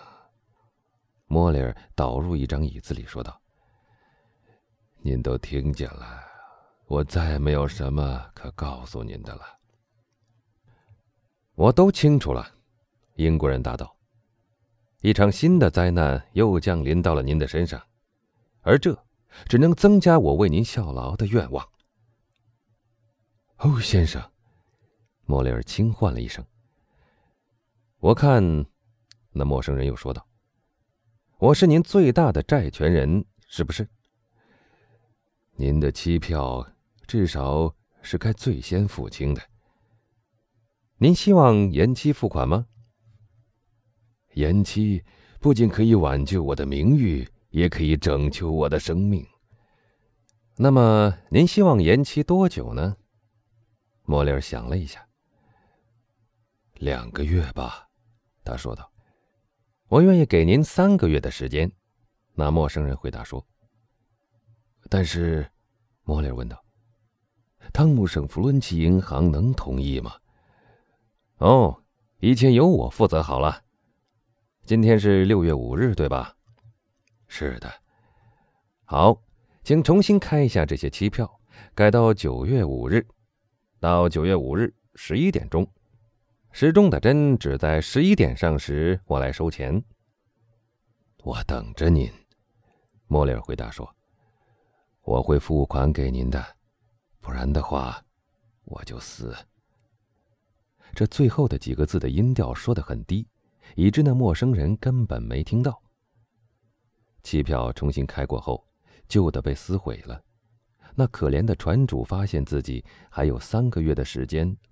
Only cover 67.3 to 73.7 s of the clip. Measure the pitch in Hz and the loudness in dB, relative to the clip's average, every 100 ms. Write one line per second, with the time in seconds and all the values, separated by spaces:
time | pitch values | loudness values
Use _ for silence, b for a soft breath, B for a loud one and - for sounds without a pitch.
67.3 | _ _ _ B - 156 135 92 - 71 | _ _ _ B 0 2 4 0 -2 -6
68.3 | 80 120 139 - 85 80 92 92 67 87 | -4 0 0 -2 -2 2 2 0 0 2
69.3 | 73 117 131 - 65 69 65 57 - _ | 2 0 -2 -4 -4 -4 -4 -8 -16 _
70.3 | _ _ _ _ _ _ _ _ _ _ | _ _ _ _ _ _ _ _ _ _
71.3 | - 95 131 95 65 _ _ _ - 101 | 0 4 6 4 0 _ _ _ -4 0
72.3 | 123 131 120 170 151 60 - 104 80 78 | 4 4 4 4 2 -2 0 0 2 -2
73.3 | 65 73 - _ | -2 -2 -4 _